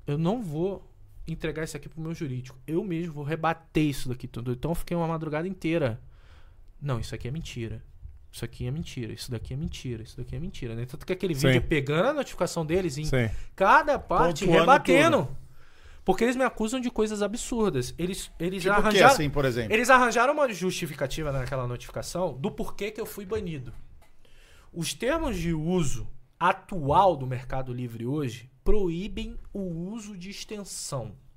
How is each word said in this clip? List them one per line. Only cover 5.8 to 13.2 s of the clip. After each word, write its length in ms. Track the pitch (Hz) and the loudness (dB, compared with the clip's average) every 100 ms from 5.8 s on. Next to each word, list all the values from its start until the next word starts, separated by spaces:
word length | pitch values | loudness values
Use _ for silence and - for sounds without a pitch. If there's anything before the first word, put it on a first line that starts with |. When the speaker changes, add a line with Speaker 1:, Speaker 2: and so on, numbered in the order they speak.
| 131 110 - - - - - - - - | 0 -2 -10 -20 -20 -20 -20 -20 -20 -10
Speaker 1:
"Não, 160 | 143 117 | -4 -4
isso 160 | - | -4
aqui 140 | 117 120 | -8 -8
é 20 | |
mentira. 500 | 156 - 123 113 113 - - - - - | -8 -10 -8 -8 -10 -14 -18 -18 -18 -18
Isso 120 | - | -12
aqui 220 | 117 - 123 | -10 -8 -6
é 40 | |
mentira. 400 | 147 - 131 110 | -6 -8 -8 -10
Isso 180 | 107 - | -10 -8
daqui 240 | 113 - | -8 -8
é 20 | 131 | -6
mentira. 460 | 175 - 131 110 | -6 -6 -8 -10
Isso 140 | 113 - | -10 -12
daqui 180 | 123 | -10
é 60 | 127 | -8
mentira." 340 | 180 - 123 | -8 -8 -8
Né? 120 | 113 123 | -6 -8
Tanto 200 | 156 - | -10 -6
que 60 | |
aquele 240 | 185 190 139 | -4 -2 2
Speaker 2:
Sim. 100 | 139 | 4
Speaker 1:
vídeo 160 | 127 | 4
pegando 460 | - 156 131 156 233 | 4 0 2 2 2
a 40 | |
notificação 540 | 302 240 - 175 170 151 | 0 -4 -4 -2 -2 0
deles 320 | 180 175 135 | 0 0 -2
em 60 | |
Speaker 2:
Sim. 260 | 156 131 | 0 2